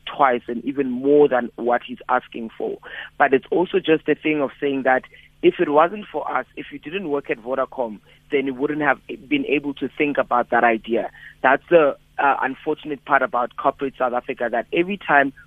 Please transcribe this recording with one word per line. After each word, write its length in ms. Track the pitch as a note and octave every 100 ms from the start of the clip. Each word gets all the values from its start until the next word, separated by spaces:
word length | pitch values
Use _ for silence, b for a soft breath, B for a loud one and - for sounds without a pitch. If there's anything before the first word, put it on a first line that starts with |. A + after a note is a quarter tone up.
| - -
twice 280 | C3+ B2 -
and 160 | A#2
even 280 | C3 C#3 C3
more 360 | B2 C3+ D3 C#3+
than 220 | B2 A#2+ -
what 260 | A#2+ A#2+
he's 220 | - B2 -
asking 420 | B2 - - A2+ -
for. 220 | A2 - B B B -
But 160 | C#3+
it's 140 | C3 -
also 300 | D#3 F3 F#3
just 280 | D#3+ D#3+ -
a 60 |
thing 280 | D3 D#3 D3+
of 100 | C3 -
saying 240 | C#3+ C3+
that 200 | C3 B2+ - b b _
if 140 | E3+ F3+
it 100 | D#3+
wasn't 360 | D3 F3 G#3 G3
for 100 | D3+ -
us, 140 | B2+ B2+ -
if 120 | D3
you 60 | C#3
didn't 320 | D3+ F#3 E3+
work 220 | C#3+ C#3
at 80 | C3+
Vodacom, 600 | A2+ C3 C3 - A#2 G2+ _ b -
then 140 | C#3+ C3+
you 80 |
wouldn't 300 | B2 D3 D3+
have 160 | D3 B2+ - - C3
been 180 | C#3+ C3+
able 260 | D3 C#3+ C3+
to 80 | C3 -
think 220 | D3 C#3
about 320 | B2+ A#2+ A#2
that 120 | A#2+
idea. 460 | A#2 A2+ A2+ A2+ - - B B
That's 220 | C3 C#3 -
the, 260 | E3+ C#3+ - _ -
uh, 160 | C#3+ B2+
unfortunate 600 | C3+ C3 D#3 D3 D3+ C#3+ -
part 180 | C#3+
about 340 | B2+ A#2+ A#2+ -
corporate 380 | C#3+ - C#3 -
South 160 | B2+
Africa, 340 | B2 - B2+ A#2+
that 160 | A#2 A2
every 260 | - F3+ G3+
time 360 | - D3 C#3 -